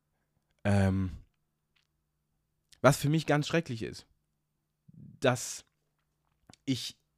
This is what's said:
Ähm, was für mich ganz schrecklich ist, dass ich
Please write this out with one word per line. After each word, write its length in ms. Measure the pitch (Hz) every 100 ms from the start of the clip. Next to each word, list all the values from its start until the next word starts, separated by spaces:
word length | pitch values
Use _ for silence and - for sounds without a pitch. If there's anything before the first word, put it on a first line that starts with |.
| _ _ _ _ _ _ 104
Ähm, 480 | 101 95 95 92 - - _ _ _ _ _ _ _ _ _ _ _ _ _ _ -
was 160 | 127 -
für 100 | 143
mich 160 | 160
ganz 240 | 151 147 143
schrecklich 340 | - - 117
ist, 240 | 73 - - _ _ _ _ _ _ _ _
dass 720 | - - - 131 123 - - - _ _ _ _ _ _ _ _ - -
ich 320 | 127 - - _